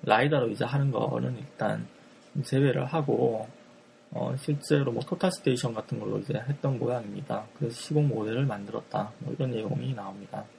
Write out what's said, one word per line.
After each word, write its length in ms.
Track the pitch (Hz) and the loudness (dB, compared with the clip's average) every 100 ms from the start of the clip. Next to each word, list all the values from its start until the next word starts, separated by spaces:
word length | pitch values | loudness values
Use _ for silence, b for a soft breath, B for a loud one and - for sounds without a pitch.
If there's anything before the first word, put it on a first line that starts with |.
라이다로 460 | - 110 143 147 120 | 4 6 6 4 2
이제 140 | 104 | 0
하는 260 | 120 143 143 | 0 2 2
거는 460 | 117 117 120 127 127 | 2 0 0 -2 -4
일단 480 | 135 - 107 107 117 - - - - 143 | -10 -4 -2 -2 -6 -12 -20 -20 -8 -6
제외를 440 | 135 135 139 139 135 | 2 4 4 4 0
하고, 600 | 165 139 113 123 113 113 - - - - - - | 0 2 4 4 2 -6 -14 -20 -20 -20 -20 -12
어, 220 | - - 135 | -4 -4 -2
실제로 540 | - 143 - 147 135 | -2 -2 2 2 2
뭐, 100 | 117 | -2
토탈 280 | 135 175 185 | -4 0 0
스테이션 440 | 180 - 127 123 | 0 0 2 0
같은 240 | 110 - 110 | -4 -4 -4
걸로 180 | 107 104 | -2 -4
이제 120 | 101 107 120 | -4 -4 -4
했던 300 | 143 139 127 | -2 -2 0
모양입니다. 680 | 123 123 104 101 - 117 - - | 0 -2 -4 -10 -6 -6 -8 -6
그래서 160 | 123 - | -4 -4
시공 300 | - 151 147 | 0 4 4
모델을 380 | 110 107 113 139 | 2 0 2 0
만들었다. 680 | 104 101 110 - - 104 - | 0 -6 -8 -4 -4 -4 -6
뭐, 160 | - | -8
이런 160 | - 131 | -2 -2
내용이 420 | 117 107 - 123 | -2 -2 -2 -2
나옵니다. 520 | 123 98 98 98 107 104 | -6 -8 -12 -10 -10 -12